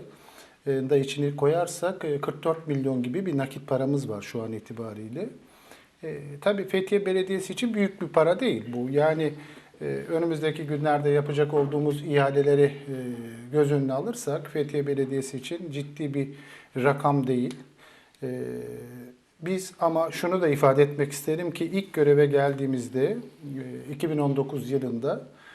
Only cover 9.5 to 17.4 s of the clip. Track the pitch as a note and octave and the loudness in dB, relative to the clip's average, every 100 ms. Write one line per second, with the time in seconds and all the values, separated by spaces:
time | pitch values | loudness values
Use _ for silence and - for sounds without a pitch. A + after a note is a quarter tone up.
9.5 | - - - D3 C3+ C#3 E3 E3+ D#3 D#3 | -20 -20 -10 -6 -6 -2 0 0 0 -2
10.5 | D3+ D3+ D3 D3+ D3 D3 C#3+ C#3+ D3 D3 | -2 -4 -2 2 2 4 2 2 0 2
11.5 | D3+ C#3+ D3 D3 D3 D3 C#3+ C#3 C#3 C#3 | 2 2 2 0 -2 2 4 4 4 4
12.5 | C#3+ C#3+ C#3+ - C3+ B2 A#2+ A#2 A2+ A#2+ | 6 6 2 -8 -8 -8 -8 -10 -14 -2
13.5 | D3 C#3+ D3 C3+ C3 F#3 A#3 - D3 D3+ | 2 4 2 0 -2 -4 -6 -4 -4 -4
14.5 | D#3 C#3+ D3 C#3+ C#3 C3 C3+ C3 C3 - | -4 -2 -2 0 0 0 -2 -4 -8 -8
15.5 | E3+ F3+ C#3+ C#3+ - D3+ C#3 C#3 - - | -8 -8 -8 -10 -8 -4 -4 -4 -8 -18
16.5 | - - - C3 C#3 C#3+ C#3+ B2+ B2+ | -20 -12 2 2 4 2 2 2 0